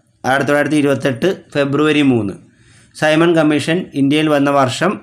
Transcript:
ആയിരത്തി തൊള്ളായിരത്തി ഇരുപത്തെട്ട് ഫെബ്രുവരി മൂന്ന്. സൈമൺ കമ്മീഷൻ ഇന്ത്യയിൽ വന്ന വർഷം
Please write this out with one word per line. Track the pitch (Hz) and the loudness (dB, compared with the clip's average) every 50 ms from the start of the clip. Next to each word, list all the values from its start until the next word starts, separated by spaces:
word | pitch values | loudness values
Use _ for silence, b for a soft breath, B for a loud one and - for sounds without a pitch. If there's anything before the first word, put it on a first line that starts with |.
| _ _ _ _ - | _ _ _ _ -4
ആയിരത്തി | 117 131 139 139 123 | -2 0 0 0 0
തൊള്ളായിരത്തി | 143 147 147 135 151 151 | 0 0 0 0 0 0
ഇരുപത്തെട്ട് | 139 143 139 127 123 147 131 120 - 180 196 - - - | 2 0 0 0 -2 -4 -4 -2 -2 -2 -4 -4 -8 -8
ഫെബ്രുവരി | - 147 143 139 135 143 151 156 151 147 147 | -4 -4 -2 -2 0 0 0 2 2 2 2
മൂന്ന്. | 135 127 117 104 98 87 - - b b b b b b b b b b | 2 2 0 -2 -4 -8 -10 -16 b b b b b b b b b b
സൈമൺ | - - 156 156 156 170 170 170 | -4 0 0 2 2 2 2 2
കമ്മീഷൻ | 165 156 151 151 147 139 - 160 185 - - - | 2 2 2 0 0 0 -2 -2 -4 -4 -6 -4
ഇന്ത്യയിൽ | 143 135 139 143 156 156 156 | -2 0 0 2 0 0 0
വന്ന | 151 143 139 139 | 0 2 2 2
വർഷം | 143 139 135 123 117 - 160 185 208 - | 2 2 0 0 -2 -2 -2 -2 -2 -4